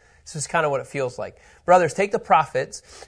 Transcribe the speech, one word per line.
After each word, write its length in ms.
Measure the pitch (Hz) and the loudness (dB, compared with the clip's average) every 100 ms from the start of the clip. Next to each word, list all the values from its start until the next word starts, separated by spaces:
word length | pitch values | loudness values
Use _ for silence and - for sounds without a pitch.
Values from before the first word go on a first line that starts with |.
| _ _ | _ _
This 100 | - | -16
is 120 | 156 - | -12 -4
kinda 200 | 170 151 | -2 0
what 120 | 135 | -2
it 80 | 123 | -6
feels 280 | 139 127 - | -6 -6 -6
like. 240 | 98 - _ _ | -12 -14 _ _
"Brothers, 300 | - 180 165 | 4 4 4
take 160 | - 202 | 0 -2
the 80 | 214 | -2
prophets 640 | - 170 147 127 143 - - - | 2 2 2 -4 -6 -10 -20 -20